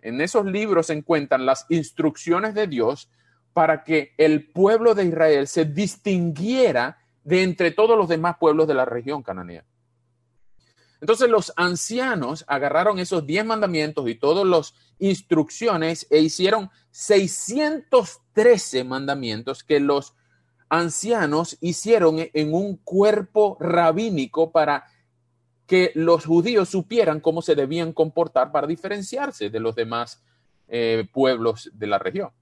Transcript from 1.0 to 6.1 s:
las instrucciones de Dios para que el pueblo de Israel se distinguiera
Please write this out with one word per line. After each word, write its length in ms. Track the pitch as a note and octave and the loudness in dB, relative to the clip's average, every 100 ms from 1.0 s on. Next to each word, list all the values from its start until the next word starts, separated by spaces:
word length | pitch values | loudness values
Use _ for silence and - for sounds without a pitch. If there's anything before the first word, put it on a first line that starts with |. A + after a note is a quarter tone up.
| D3 D#3+ C#3 C3+ | -2 -2 0 -2
las 220 | C3 C3+ - | 0 -2 0
instrucciones 840 | E3 D3+ - D#3 D3+ - F3 G#3+ | -4 -4 -4 -4 -4 -2 -2 -2
de 140 | G#3 G#3+ | -4 -4
Dios 420 | C3+ A2+ C#3+ - _ _ _ _ | 0 -2 -2 -10 _ _ _ _
para 300 | - D#3+ D#3 | 0 2 0
que 320 | - D#3+ C#3 - | 0 -2 -2 2
el 340 | D#3 D#3 D3 | 2 2 -2
pueblo 420 | - G3 A3+ A#3 | 0 2 4 4
de 120 | G#3 F#3 | 2 0
Israel 420 | D#3+ D#3+ D3 C#3 | 2 4 4 0
se 160 | - | -2
distinguiera 1300 | D#3+ D3 G3+ - - | -2 -2 -4 -4 -4